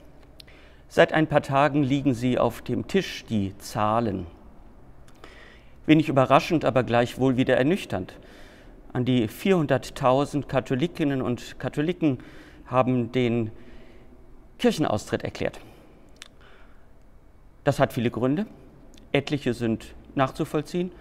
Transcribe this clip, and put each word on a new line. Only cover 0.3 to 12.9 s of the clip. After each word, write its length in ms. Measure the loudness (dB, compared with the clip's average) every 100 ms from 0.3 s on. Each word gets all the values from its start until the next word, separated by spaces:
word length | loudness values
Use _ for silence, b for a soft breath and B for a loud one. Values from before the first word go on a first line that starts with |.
| -20 B B B B -2
Seit 240 | 2 4
ein 140 | 4 2
paar 160 | 0
Tagen 400 | 2 2 2 2
liegen 320 | 2 2 0
sie 240 | 0 0 2
auf 240 | 0 -2
dem 240 | -6 -6 -2
Tisch, 380 | -2 -2 -8 -4
die 280 | -2 -2 -6
Zahlen. 680 | -10 -2 0 0 0 -4 -8 -14 -20 -20 -20 -20 -20 -20 -20 B B B B B B B
Wenig 240 | 4 4 6
überraschend, 560 | 2 6 4 4 0
aber 180 | 2 0
gleichwohl 540 | 2 2 0 0 2 2
wieder 200 | 2 2
ernüchternd. 580 | 2 0 -2 -8 -8 -14 B B B B B B -8
An 120 | -4
die 240 | 2 2 0
vierhunderttausend 1200 | -2 2 2 2 0 -2 -2 2 2 0 -4 -2
Katholikinnen 760 | -4 -2 -2 -2 -2 -2 -2
und 360 | -2 -4 -8 -10
Katholiken 600 | -6 -4 -4 0 0 0 B B B B -2
haben 460 | 0 2